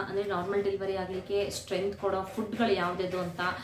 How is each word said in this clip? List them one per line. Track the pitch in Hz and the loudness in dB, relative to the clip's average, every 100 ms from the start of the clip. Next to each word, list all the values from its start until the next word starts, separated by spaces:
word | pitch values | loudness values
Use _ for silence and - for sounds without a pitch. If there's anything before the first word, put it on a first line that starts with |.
| 190 | 0
ಅಂದರೆ | 196 | 0
ನಾರ್ಮಲ್ | 202 180 180 202 | 0 0 0 0
ಡೆಲಿವರಿ | 196 190 196 190 | 2 0 0 -2
ಆಗಲಿಕ್ಕೆ | 185 185 185 202 202 | -2 -4 0 0 0
ಸ್ಟ್ರೆಂತ್ | - - 185 196 202 | -4 -2 0 0 0
ಕೊಡೋ | 196 190 | 0 0
ಫುಡ್‌ಗಳು | - - 214 226 226 | 0 -2 -2 2 4
ಯಾವುದ್ಯಾವುದು | 185 175 180 180 185 | 4 4 0 0 0
ಅಂತ | 175 170 180 180 | -2 0 -2 -2